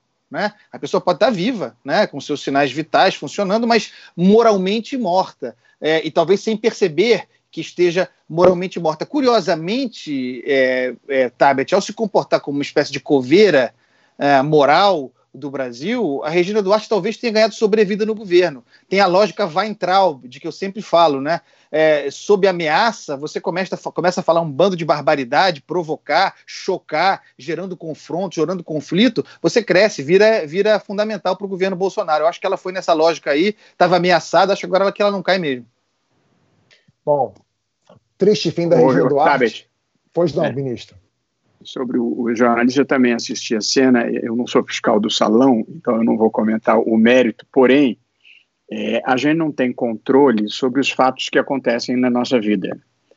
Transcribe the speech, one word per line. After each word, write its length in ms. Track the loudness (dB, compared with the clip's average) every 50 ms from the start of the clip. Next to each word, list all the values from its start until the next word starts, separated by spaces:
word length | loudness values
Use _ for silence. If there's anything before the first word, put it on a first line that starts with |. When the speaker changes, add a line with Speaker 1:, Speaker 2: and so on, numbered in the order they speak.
| _ _ _ _ _ _
Speaker 1:
né? 240 | -8 -6 -6 -6 -8 _ _ _
A 60 | -14 -12
pessoa 240 | -6 -4 -2 -2
pode 140 | 0 0 0
estar 160 | 2 2 0
viva, 440 | 0 0 -2 -2 -4 -4 -6 -10 -10 _ -8
né, 220 | -2 0 0 0
com 160 | 0 -4 -8
seus 220 | -8 -6 -8 -6 -4
sinais 280 | -2 0 0 0 0
vitais 440 | -2 -6 -6 -2 0 2 2 2 0
funcionando, 500 | -2 -8 -10 -6 -6 -4 -2 -2 -2 0
mas 280 | 0 0 0 0 -4 -10 -20 -20 -14 _
moralmente 800 | 0 4 4 6 6 6 4 4 2 0 -2 -2 -4 -6 -6 -8
morta, 600 | -6 -4 -2 0 0 -2 -2 -6 _ -12 -12 -12 _ _ _ _ _
é, 240 | -2 0 0 0 -2
e 60 | -2
talvez 280 | 0 0 2 2 2 0
sem 140 | 0 -2 -4
perceber 680 | -2 -2 -2 -2 0 -2 -2 0 2 2 2 2 0 -2 _ _ _ _ _
que 120 | -14 -12
esteja 460 | -12 -10 -4 0 0 0 2 0 -2 -4 _ _ _ -8
moralmente 500 | -2 2 4 4 4 2 -2 -6 -6 -6
morta. 280 | -4 -4 -4 -4 -6 -6
Curiosamente, 1400 | -4 0 2 2 2 2 2 0 -2 -4 -4 -4 -4 -4 -6 -6 -8 -12 -10 -8 -8 -6 -6 -8 -8 -8 -4
é, 480 | -2 0 2 2 2 0 -2 -2 -4 -6 -10 _ -4
é, 220 | -2 0 0 -2
Tabet, 440 | 0 2 2 2 4 2 0 0 0
ao 80 | -2
se 120 | -2 -2 -4
comportar 480 | -6 -4 -2 0 -2 0 0 0 -2
como 180 | -2 -4 -6 -6
uma 40 | -6
espécie 280 | -2 -2 -2 -2 -2
de 80 | -4 -8
coveira, 720 | -2 0 0 0 2 4 4 6 6 6 6 4 2 0 -4 _ _ _ _ _ _ _ _ -4
é, 220 | 0 2 2 2 2
moral 680 | 4 4 4 4 4 4 4 4 2 2 0 -4 -8 -14 _ _ _ -18
do 180 | -14 -12 -10
Brasil, 720 | -8 -8 -8 -8 -10 -8 -6 -6 -4 -2 -2 -4 -4 -4 -6
a 60 | -2
Regina 320 | -2 0 0 0 -2 -2
Duarte 260 | 0 0 0 0 0 -2
talvez 300 | -2 -2 -2 -4 -6 -6
tenha 160 | -6 -4 0
ganhado 200 | 0 0 0 0
sobrevida 520 | 0 0 2 2 2 2 2 0 -2 -4
no 100 | -4 -6
governo. 480 | -6 -4 0 2 2 2 2 0 -8 -16 _ _ _ _ _
Tem 140 | 0 2
a 40 | 2
lógica 400 | 4 4 2 2 2 0 -2 -6
Weintraub, 800 | -4 -2 -2 -4 -4 -4 -4 -2 0 2 4 4 2 0 -4 -10 -20
de 100 | -18 -14
que 80 | -12 -12
eu 40 |
sempre 300 | -10 -8 -10 -10 -10 -10
falo, 380 | -6 0 2 4 4 4 2 0
né? 220 | -2 -2 -4 -4 -6 _ _ _ _ _
É, 400 | 0 2 4 4 4 2 0 -4
sob 380 | -8 -6 0 0 2 2 2 2
ameaça, 680 | 0 0 -2 0 0 2 2 0 -2 -4 -8 -10 -8 -8
você 240 | -8 -10 -10 -8
começa 340 | -8 -6 -4 -4 -6 -6 -8
a 20 | -10
fa-, 140 | -10 -8
começa 300 | -6 -2 -2 -2 -2 0
a 20 | 0
falar 160 | 0 2 2
um 100 | 0 -2
bando 280 | 0 2 2 2 2 0
de 80 | -2
barbaridade, 760 | -2 -2 0 0 0 0 0 0 0 0 2 2 2 0 -4
provocar, 720 | -8 -8 -6 -6 -4 -6 -8 -8 _ -2 0 0 0 0 -2 _ _
chocar, 760 | -20 -18 -10 -6 -6 -6 -6 -6 -6 -4 -2 0 0 0 -2 _ _ _ -16
gerando 380 | -10 -10 -8 -8 -8 -10 -12
confronto, 600 | -12 -12 -12 -14 -14 -12 -10 -8 -6 -6 -6 -4
gerando 280 | -2 -2 -2 -2 -6 -8
conflito, 640 | -8 -8 -8 -6 -4 0 0 2 2 0 -2 -6 -8 -8 -6
você 200 | -4 0 0 0
cresce, 400 | 0 2 4 4 4 2 0 -2
vira, 460 | -2 2 4 4 6 6 4 2 0 -2
vira 320 | -2 -2 0 2 0 0
fundamental 560 | -2 -4 -6 -4 -4 -4 -6 -6 -4 -4 -4
pro 140 | -4 -6 -8
governo 260 | -6 -4 -4 -4 -2
Bolsonaro. 480 | -2 -4 -4 -4 -4 -2 -2 0 0 0
Eu 40 | 0
acho 100 | -2 -2
que 60 | -4
ela 100 | -4 -4
foi 160 | -4 -6 -8
nessa 220 | -10 -6 -2 0 2
lógica 380 | 2 2 2 0 -2 -2 -2
aí, 260 | 0 0 0 0 -2 _ _ _ _ 0
tava 200 | 2 2 2 2
ameaçada, 560 | 2 2 2 2 0 0 2 2 2 2 0
acho 120 | -2 -4
agora 200 | -2 0 0 0
ela 80 | 0 0
que 80 | 0
ela 100 | -2 -2
não 100 | -2 -2
cai 160 | -2 -2 -2 -2
mesmo. 280 | -2 -4 -6 -8 -10 _ _ _ _ _ _ _ _ _ _ _ _ _ _ _ _ _ _ _ _ _ _ _ _ _ _ _ _
Speaker 2:
Bom, 280 | -2 0 0 -2 -4 -8 _ _ _ _ _ _ _ _ _ _ _ _ _ _ _ _ _
triste 340 | 2 2 2 2 0 -4
fim 180 | -4 -4 0 2
da 80 | 2 4
Speaker 3:
Ô, 100 | 4 4
Speaker 2:
Regina 180 | 4 2 2
Speaker 3:
ô, 40 | 2
Speaker 2:
Duarte. 220 | 2 2 2 2
Speaker 3:
Tabet. 360 | 2 2 2 0 -2 -4 -12 _ _ _ _ _ _ _ _ _ -4
Speaker 2:
Pois 200 | -2 -2 -2 -2
não, 120 | -2 -4
Speaker 3:
É. 80 | -4 -4
Speaker 2:
ministro. 420 | -6 -6 -8 -8 -10 -12 -18 _ _ _ _ _ _ _ _ _ _ _ _ _ _ -20
Speaker 3:
Sobre 340 | -14 -10 -8 -6 -4 -4 -2
o, 240 | -2 -2 -4 -4
o 140 | -4 -4 0
jornalista, 460 | 2 2 2 2 2 2 2 2 0
eu 40 | 0
também 280 | 0 2 2 2 2 0
assisti 420 | 0 -4 -8 -8 -8 -6 -4 -4
a 60 | -4
cena, 460 | -4 -2 0 2 4 4 4 2 2 0
eu 280 | -4 -6 -6 -6 -6
não 100 | -6 -6
sou 180 | -2 -2 -2 -2
fiscal 360 | -2 -6 -6 -2 0 0 0
do 100 | 0 0
salão, 560 | -2 0 0 2 4 4 4 4 4 2 0 -6
então 280 | -12 -8 -6 -4 -2
eu 80 | 0 0
não 120 | 0 0
vou 140 | 2 0 0
comentar 480 | 0 0 -2 -2 -2 -2 0 2 2 2
o 180 | 2 2 2
mérito, 480 | 4 4 4 4 4 4 2 -2 -6 -12 _
porém, 460 | 2 4 4 6 6 4 4 2 0 -4 _ _ _ _ _ _ _ _ _ _ _ _ _ -14
é, 320 | -10 -8 -6 -4 -4 -4 -2
a 140 | -2 -2 0
gente 200 | 0 0 0 0
não 140 | -2 -4
tem 220 | -4 -4 -4 -4 -4
controle 760 | -4 -4 -6 -6 -4 -2 2 4 4 4 4 4 2 -2 -4
sobre 320 | -4 -4 -4 -2 -2 -2
os 120 | -2 -2
fatos 360 | 0 0 0 0 0 -2 -6 -4
que 120 | -2 -2
acontecem 560 | -2 -2 -4 -4 -2 -2 -4 -2 -4 -4 -2
na 120 | -2 0 0
nossa 320 | 0 -2 -2 0 -2 -2
vida, 400 | 0 0 -2 -2 -2 -6 -10 -12 _ _ _ _ _ _ _